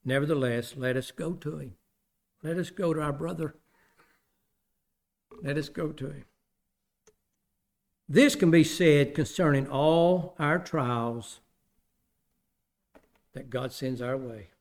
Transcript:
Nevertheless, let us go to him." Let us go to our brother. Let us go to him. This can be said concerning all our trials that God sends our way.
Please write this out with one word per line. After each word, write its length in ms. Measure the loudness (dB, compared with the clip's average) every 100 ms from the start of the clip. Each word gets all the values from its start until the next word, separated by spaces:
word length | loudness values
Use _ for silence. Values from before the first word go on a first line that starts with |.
| -2
Nevertheless, 680 | -2 0 0 0 -2 -6
let 220 | -6 -4 -4
us 140 | -6
go 240 | -10 -8
to 240 | -8 -10 -10
him." 180 | -14 -18 _ _ _ _ _ _
Let 140 | -6 -6
us 140 | -6
go 240 | -4 -2
to 80 | -2
our 100 | -4
brother. 440 | -4 -6 -6 -8 -10 _ _ _ _ _ _ _ _ _ _ _ _ _ _ _ _ _ -12
Let 160 | -6 -6
us 100 | -6
go 240 | -6 -8
to 180 | -8 -12
him. 120 | -12 -20 _ _ _ _ _ _ _ _ _ _ _ _ _ _ _ _ _ 2
This 240 | 6 6
can 160 | 6 6
be 140 | 6
said 500 | 4 4 6 6 4
concerning 540 | 0 -4 0 2 2 0
all 680 | 0 4 4 4 2 -2 -4
our 200 | -2 -2
trials 840 | -2 -4 -2 -2 -4 -6 -12 -20 _ _ _ _ _ _ _ _ _ _ _ _ _ _ _ _ _ _ _
that 160 | -16 -8
God 200 | -6 -6
sends 300 | -6 -6 -6
our 160 | -6 -6
way. 320 | -8 -14 -20 _